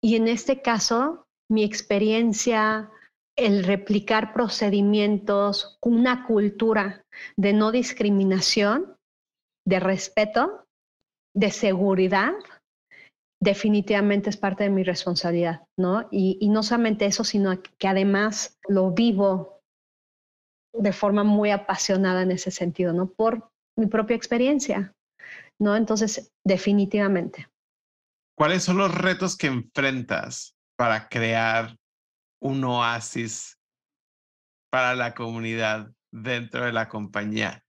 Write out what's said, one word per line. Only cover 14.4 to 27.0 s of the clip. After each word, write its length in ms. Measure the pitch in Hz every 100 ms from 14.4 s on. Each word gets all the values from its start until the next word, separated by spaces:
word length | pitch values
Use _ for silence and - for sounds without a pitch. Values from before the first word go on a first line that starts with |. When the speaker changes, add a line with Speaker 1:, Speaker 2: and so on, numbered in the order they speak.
| 202 190
Speaker 1:
de 60 | 202
mi 120 | 190
responsabilidad, 800 | 185 175 - 180 175 170 170 160 _ -
¿no? 300 | 180 202 233
Y, 280 | 202 190 185
y 80 | 208
no 140 | 214
solamente 420 | 214 240 233 214 202
eso, 180 | 202
sino 360 | 220 208 196 185 - _
que 100 | 190
además 680 | 190 196 196 214 208 - _ -
lo 240 | 196 185
vivo 680 | 175 233 196 196 185 - - _ _ _ _ _ _ _ _ _ _ _ 233
de 160 | 202
forma 300 | 185 202 208
muy 260 | 208 208 208
apasionada 720 | 202 202 190 - 190 190 185
en 100 | 185
ese 180 | 185 -
sentido, 420 | - 175 170 180
¿no? 160 | 165 185
Por 400 | - 220 233 - _ _ -
mi 80 | 214
propia 300 | 220 214 233
experiencia, 760 | - 233 254 294 - 202 190 _ _ _ - - - _
¿no? 160 | 208 208
Entonces, 560 | 214 220 214 - - _
definitivamente. 1040 | 190 185 - 202 196 208